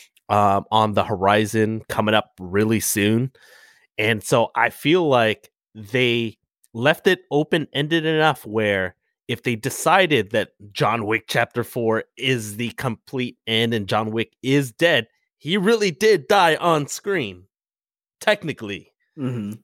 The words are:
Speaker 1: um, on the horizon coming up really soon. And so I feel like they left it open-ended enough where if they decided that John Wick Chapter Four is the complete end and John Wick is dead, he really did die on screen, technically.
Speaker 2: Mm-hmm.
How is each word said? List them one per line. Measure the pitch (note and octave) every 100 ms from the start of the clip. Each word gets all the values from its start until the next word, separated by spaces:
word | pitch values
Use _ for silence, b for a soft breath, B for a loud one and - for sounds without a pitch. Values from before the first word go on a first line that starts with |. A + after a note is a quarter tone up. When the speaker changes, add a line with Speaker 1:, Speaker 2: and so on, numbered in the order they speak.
| B B -
Speaker 1:
um, | G#2 G2+ G2 -
on | A2 G#2+
the | G2+
horizon | F#2 G2 F#2+ G#2+ G#2+ A2+ G#2+ A2 -
coming | - G#2+
up | G#2+ - -
really | F2+ G2 A2 A2+
soon. | - G#2 G2+ A2+ C3 - b b b b b -
And | G#2+ A2
so | - B2 A2
I | - A#2
feel | - C#3+ F3+ D#3+
like | B2 A2 G#2 _ _ _
they | A2 G2+ B2+ B2+ A#2 A2+ - _ _ _
left | A#2 C3 E3+ G3
it | F#3 -
open-ended | C#3+ D#3 E3+ C#3 - D3+ E3
enough | D#3 D#3 D#3 D3
where | A2 G#2+ G#2+ G2 F#2 - _ _ -
if | A#2+
they | B2+ A2+
decided | B2+ - D#3+ F3 F3+ C#3 G2+
that | A2+ F#2+ _ G2+
John | - A#2+ A2+ G#2
Wick | A2 -
Chapter | B2+ A#2 A#2+
Four | A2+ B2+ A2+ A2 - -
is | C3 B2+ G#2+ G#2
the | A#2+
complete | - C3 G#2+ _ C3+ B2 - -
end | A2+ A#2
and | A#2 G2
John | G#2+ A2
Wick | A2 A2+ _
is | B2+ C#3+ C3+
dead, | - E3+ C#3+ A2 _ _ _
he | C#3 G3+
really | F#3+ A3+ G#3
did | D3 A3 G3 C3
die | G3+ E3+ D#3
on | E3+ D#3+ C#3
screen, | - G3+ F#3+ A2 F2+ G2 _ _ _ _ _ _ _
technically. | - G#3 D#3+ - G#2 F#2+ - _ _ -
Speaker 2:
Mm-hmm. | B2+ A#2+ G#2 A2